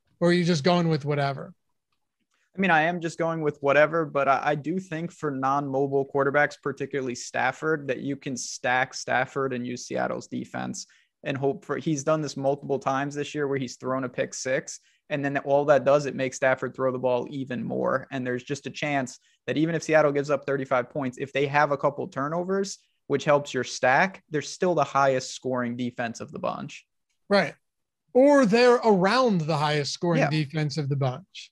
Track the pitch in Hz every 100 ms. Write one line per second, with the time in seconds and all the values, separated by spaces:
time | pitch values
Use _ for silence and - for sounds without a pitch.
0 | _ - 175 175 170 170 139 175 165 156
1 | 143 147 139 139 - - _ _ _ _
2 | _ _ _ _ _ 185 190 160 156 175
3 | 165 - 165 165 151 147 139 139 151 165
4 | 156 147 135 135 147 151 143 185 190 160
5 | 170 - 151 135 135 139 143 135 139 139
6 | 135 143 139 143 147 - 147 135 139 139
7 | 131 123 - 127 123 - 156 156 139 127
8 | 135 135 151 123 - - 127 127 131 -
9 | - 123 131 - 135 127 123 123 - 127
10 | 123 123 123 123 123 127 127 127 - _
11 | _ _ 156 135 139 135 - 139 143 151
12 | 139 156 147 - 139 139 143 139 135 135
13 | 143 143 143 151 143 139 123 - 127 131
14 | 127 123 131 - 131 135 - - _ _
15 | - 147 139 139 143 139 143 139 127 143
16 | 139 127 131 - 135 131 131 - 131 127
17 | 127 123 127 139 131 123 117 127 123 131
18 | 131 139 127 123 - 143 135 - 151 143
19 | 123 - _ _ - 135 160 160 - 156
20 | 151 143 143 139 143 139 135 131 123 156
21 | 131 - 139 139 139 147 151 143 147 135
22 | 127 135 143 165 180 196 196 - _ _
23 | - 139 156 147 143 131 120 - 127 139
24 | 190 190 - 151 - - 185 165 139 135
25 | 139 131 - - 131 127 120 120 123 120
26 | 120 113 113 - - - 151 - _ _
27 | _ _ - 202 151 - _ _ _ _
28 | _ 247 277 285 247 226 247 240 233 196
29 | 185 240 254 185 151 156 151 151 139 -
30 | 175 170 - 156 143 156 151 156 139 139
31 | 135 131 - - -